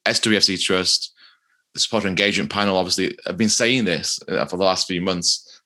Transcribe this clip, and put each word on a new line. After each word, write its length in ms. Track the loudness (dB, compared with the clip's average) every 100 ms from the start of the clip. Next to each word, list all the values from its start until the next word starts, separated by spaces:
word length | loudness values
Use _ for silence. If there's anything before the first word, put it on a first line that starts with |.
| -2
S 140 | 0
W 180 | 2 2
F 60 |
C 140 | 2 0
Trust, 560 | 0 0 2 -2 -4 -14 -20 _ _ _ _
the 60 | -6
supporter 280 | -2 0 0
engagement 440 | 2 2 0 -2
panel, 260 | -2 0 2
obviously, 400 | 0 -2 -2 -4 -8
have 120 | -2
been 120 | 0
saying 360 | 2 2 2 0
this, 340 | -2 -4 -8 -4
uh, 180 | -4 -2
for 120 | 0
the 60 |
last 220 | 0 2 -2
few 160 | -2
months, 600 | -2 -2 -2 -4 -6 -20